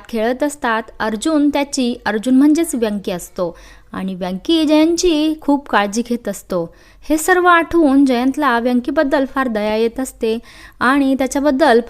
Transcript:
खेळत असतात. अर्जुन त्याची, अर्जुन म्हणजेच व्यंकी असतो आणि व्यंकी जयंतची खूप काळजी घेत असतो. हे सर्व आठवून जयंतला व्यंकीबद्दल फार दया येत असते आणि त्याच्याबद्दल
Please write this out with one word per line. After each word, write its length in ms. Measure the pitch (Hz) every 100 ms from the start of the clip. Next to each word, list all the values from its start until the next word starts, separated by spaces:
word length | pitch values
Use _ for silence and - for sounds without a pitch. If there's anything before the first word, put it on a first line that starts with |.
| -
खेळत 340 | 226 220 254
असतात. 400 | 294 285 240 220 233 -
अर्जुन 480 | 214 214 311 311 285
त्याची, 460 | 285 277 277 240 240 -
अर्जुन 280 | 214 226
म्हणजेच 400 | 262 294 311 330
व्यंकी 360 | 254 220 208 196
असतो 460 | 180 - - 175 - - - -
आणि 220 | 185 190
व्यंकी 500 | 185 185 185 - 330
जयंतची 680 | 302 302 320 339 359 302 311 311
खूप 280 | - 285 285
काळजी 340 | 226 202 208 233
घेत 200 | 240 208
असतो. 460 | 196 - 185 170 - - - -
हे 100 | 302
सर्व 280 | 311 370 359
आठवून 580 | 339 330 339 302 277
जयंतला 540 | 277 240 254 269 285 233
व्यंकीबद्दल 680 | 240 247 240 294 294 294
फार 240 | 269 277 262
दया 280 | 214 214 214
येत 240 | 226 233
असते 380 | 262 - 226 226 - - - -
आणि 340 | 240 277 269
त्याच्याबद्दल 640 | 269 262 277 285 269 302 233 233